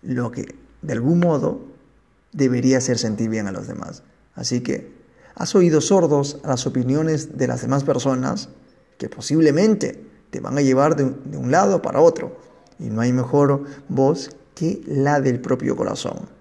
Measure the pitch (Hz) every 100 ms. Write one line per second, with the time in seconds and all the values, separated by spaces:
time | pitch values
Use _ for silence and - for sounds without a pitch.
0 | - 127 120 - - - - _ 151 113
1 | 123 170 175 151 - - - - _ _
2 | _ _ _ - 135 123 131 131 127 117
3 | 113 107 113 110 101 95 98 - - -
4 | _ _ _ - 123 123 123 - - -
5 | - _ - - 175 208 175 156 147 196
6 | 170 147 139 - - 127 135 131 123 143
7 | 160 151 - - 127 123 120 139 139 135
8 | 135 131 135 - - - _ _ _ _
9 | 110 - - 151 160 143 214 214 - -
10 | - - _ - - 139 139 131 143 156
11 | 135 139 - 147 123 147 196 190 - -
12 | 165 165 - - - - _ _ 127 110
13 | 117 127 127 143 143 139 - - - 131
14 | 135 165 - - _ - 160 - - 143
15 | 139 147 135 123 127 127 - - - -
16 | - 50 - -